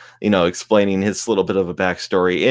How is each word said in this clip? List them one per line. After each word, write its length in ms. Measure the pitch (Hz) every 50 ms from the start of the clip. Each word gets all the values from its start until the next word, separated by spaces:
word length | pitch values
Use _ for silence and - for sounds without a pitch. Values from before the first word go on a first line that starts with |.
| - - - _
you 100 | - 107
know, 160 | 104 92 85
explaining 560 | 87 90 - - - 107 104 101 101 95 95
his 260 | 98 107 95 - - 117
little 180 | 110 98 90
bit 100 | 87 98
of 140 | 98 95 85
a 40 | 85
backstory. 720 | 73 95 92 87 - - - 101 92 90 90 90 78 87 123